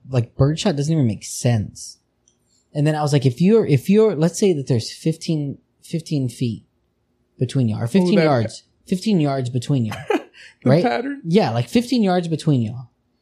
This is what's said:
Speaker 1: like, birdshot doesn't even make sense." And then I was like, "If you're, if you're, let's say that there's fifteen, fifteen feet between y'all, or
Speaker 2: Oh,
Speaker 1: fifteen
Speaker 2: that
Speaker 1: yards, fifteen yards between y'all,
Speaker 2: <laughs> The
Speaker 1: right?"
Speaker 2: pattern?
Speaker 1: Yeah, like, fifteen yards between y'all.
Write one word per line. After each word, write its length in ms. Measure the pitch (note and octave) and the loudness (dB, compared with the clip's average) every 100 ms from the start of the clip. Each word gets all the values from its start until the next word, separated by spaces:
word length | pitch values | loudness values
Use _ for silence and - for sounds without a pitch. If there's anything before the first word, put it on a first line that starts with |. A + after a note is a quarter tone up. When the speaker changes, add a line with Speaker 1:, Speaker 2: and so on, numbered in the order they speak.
| - | -4
Speaker 1:
like, 260 | B2+ A2+ - | -4 -2 0
birdshot 400 | C3+ D#3+ G#3+ C#3+ | 0 2 -2 -2
doesn't 160 | C#3+ | 0
even 140 | D#3+ A#2+ | 0 0
make 160 | G2 | -2
sense." 760 | - - B2 A2+ F#2+ - - - _ _ _ _ _ _ _ | -10 -4 -2 0 -4 -10 -20 -20 _ _ _ _ _ _ _
And 120 | D3 D3+ | -2 0
then 80 | D3+ | 0
I 60 | |
was 100 | D3+ | 0
like, 120 | C#3+ C3 | 2 2
"If 140 | A#2+ | 2
you're, 260 | F3+ A3+ D#3+ | 4 4 4
if 200 | C#3 - | 0 2
you're, 260 | G#3 A3 D3 | 4 4 2
let's 240 | E3 F3+ | -2 0
say 120 | G3+ | 0
that 120 | D3+ C3+ | 0 -2
there's 240 | A#2+ - | -4 -4
fifteen, 680 | - E3 D#3 - D#3 C#3+ - _ _ | -6 -6 -4 -4 -4 -4 -10 _ _
fifteen 440 | - E3 - D3+ B2 | -12 -10 -6 -4 -4
feet 380 | - B2 G#2+ _ _ _ _ _ _ _ - | -4 -6 -6 _ _ _ _ _ _ _ -6
between 320 | B2 C#3 A#2 | -4 0 -2
y'all, 120 | G#2+ | -2
or 20 | |
Speaker 2:
Oh, 40 | A#2 | 0
Speaker 1:
fifteen 280 | F#3+ F3+ E3+ | 2 4 4
Speaker 2:
that 80 | |
Speaker 1:
yards, 400 | D#3 C3 G#2+ - _ _ - | 4 2 -2 -8 _ _ -6
fifteen 320 | F#3 A3 F#3+ | -4 0 0
yards 300 | D3 C3+ B2 | 0 -2 -4
between 340 | B2+ - C#3 A2 | -6 -2 -2 -2
y'all, 120 | - | -6
Speaker 2:
<laughs> 60 | - G4+ - _ - _ | -4 -4 -4 _ -20 _
The 60 | - | 2
Speaker 1:
right?" 140 | D3+ | 2
Speaker 2:
pattern? 380 | A#3+ A#3 C4+ C#4 | 2 -2 -6 -8
Speaker 1:
Yeah, 280 | E3 F#3+ D3+ | 0 2 2
like, 180 | A#2 B2 | -2 0
fifteen 320 | A#3+ A#3+ B3 | -2 0 0
yards 240 | G3 F3+ E3+ | 2 0 -2
between 340 | D#3 - C3+ | -4 0 0
y'all. 260 | A2 B2 B2 _ _ _ | 0 -8 -16 _ _ _